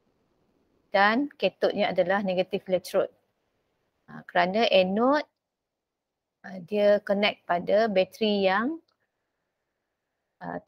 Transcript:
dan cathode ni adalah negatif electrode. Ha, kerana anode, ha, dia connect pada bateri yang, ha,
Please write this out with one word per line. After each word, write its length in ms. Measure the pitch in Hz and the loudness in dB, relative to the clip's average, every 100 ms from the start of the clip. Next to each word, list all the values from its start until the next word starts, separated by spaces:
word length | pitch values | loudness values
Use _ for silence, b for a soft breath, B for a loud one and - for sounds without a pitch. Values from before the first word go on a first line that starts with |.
| _ _ _ _ _ _ _ _ _ | _ _ _ _ _ _ _ _ _
dan 400 | 196 202 233 294 | 2 2 2 -4
cathode 400 | - 190 - 185 | -4 -4 0 -2
ni 80 | 190 | 0
adalah 400 | 208 185 180 196 | -2 0 0 -2
negatif 400 | 196 185 180 190 - | -2 -2 -4 -6 -2
electrode. 400 | 180 - 190 - _ _ _ _ _ _ _ _ _ | -4 -2 -2 -2 _ _ _ _ _ _ _ _ _
Ha, 160 | - 156 - | -20 -20 -4
kerana 400 | 180 180 208 233 | 0 0 0 2
anode, 560 | 190 185 202 254 294 - _ _ _ _ _ _ _ _ _ _ _ | 2 2 0 0 0 -4 _ _ _ _ _ _ _ _ _ _ _
ha, 160 | 196 190 | -18 -18
dia 400 | 170 208 208 208 | -6 2 4 4
connect 400 | - 202 208 - - | 2 0 0 -2 -4
pada 400 | 175 175 202 226 | -4 0 0 2
bateri 560 | 185 185 - 214 202 | 0 -2 -2 -2 0
yang, 320 | 190 196 247 330 _ _ _ _ _ _ _ _ _ _ _ _ _ _ _ _ | 0 0 -2 -8 _ _ _ _ _ _ _ _ _ _ _ _ _ _ _ _
ha, 160 | 175 175 | -12 -10